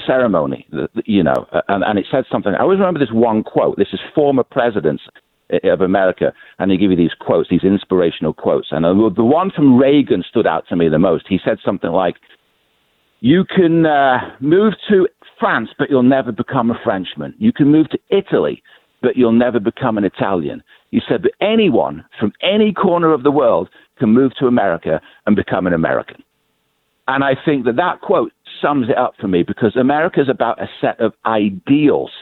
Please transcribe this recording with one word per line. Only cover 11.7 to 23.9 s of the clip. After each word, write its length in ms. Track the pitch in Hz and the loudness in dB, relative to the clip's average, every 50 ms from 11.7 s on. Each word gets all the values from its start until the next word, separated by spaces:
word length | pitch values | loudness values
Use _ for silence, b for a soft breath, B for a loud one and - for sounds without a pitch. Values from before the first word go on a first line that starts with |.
| 101 87 - 92 | -6 -4 -4 -2
like, 240 | 82 95 92 87 - _ _ _ - _ _ _ _ _ _ _ _ _ _ _ _ _ _ _ _ - | -2 -2 -2 -2 -4 _ _ _ -20 _ _ _ _ _ _ _ _ _ _ _ _ _ _ _ _ -4
"You 240 | - 123 165 185 190 | 2 2 2 2 2
can, 400 | - - 190 175 160 165 165 160 | 0 2 2 2 4 4 2 2
uh, 500 | 156 147 139 139 135 127 123 - - - - | 2 4 4 2 2 2 0 -2 -6 -12 -6
move 340 | 127 147 170 196 214 220 185 - - - | -2 2 2 2 2 0 -2 -4 -2 0
to 180 | 214 190 180 - _ _ - - _ - | 2 2 2 0 _ _ -20 -20 _ -4
France, 300 | 226 196 165 127 110 - - | -2 -2 -2 -2 -4 -6 -6
but 120 | - 143 - | -6 -4 0
you'll 140 | 143 127 123 | 2 2 4
never 280 | 127 139 135 131 120 | 4 2 2 0 -4
become 400 | 107 107 123 - 135 131 117 120 | -6 -8 -6 -4 -4 -2 -2 -2
a 80 | 117 - - | -4 -4 -4
Frenchman. 500 | 120 101 92 87 - - 76 73 65 - | -4 -4 -4 -6 -10 -12 -12 -12 -12 -8
You 160 | - 107 117 - | -2 -2 0 2
can 140 | - 147 143 | 2 2 4
move 180 | 151 156 156 - | 4 4 2 0
to 100 | - - _ - | -2 -8 _ -2
Italy, 540 | 196 196 190 - 156 107 78 71 60 - b b b b b b _ - | -2 -2 -2 0 -2 0 0 -2 -4 -8 b b b b b b _ -4
but 140 | - 127 - | -2 -2 2
you'll 160 | 127 123 113 | 2 2 4
never 280 | 113 120 123 123 110 117 | 4 4 2 2 0 -2
become 380 | 98 113 - - 131 120 110 | -4 -4 -4 -4 -4 -2 -2
an 60 | 104 101 | 0 -2
Italian." 600 | 90 - - - 98 98 87 76 69 - - _ b b b b b | -2 -2 -2 -4 -2 -2 -2 -4 -6 -8 -12 _ b b b b b
He 120 | - 123 - | -4 -4 -2
said, 140 | - 135 113 | -2 -4 -2
"But 120 | - 403 - - | -2 -4 -2 -2
anyone 640 | - 208 220 226 214 170 117 95 71 65 73 80 - _ - - | -2 0 2 2 2 2 2 0 0 -2 -6 -12 -16 _ -8 -6
from 120 | 113 104 - - | -6 -6 -6 -4
any 320 | - 180 202 214 214 214 175 | -4 -2 2 2 0 0 0
corner 400 | - - 185 170 170 170 160 156 | 0 0 0 2 2 2 2 0
of 80 | 127 | 2
the 100 | 127 147 | 0 0
world 380 | 139 151 131 117 92 85 92 - b b b b | 2 2 2 2 2 0 -2 -4 b b b b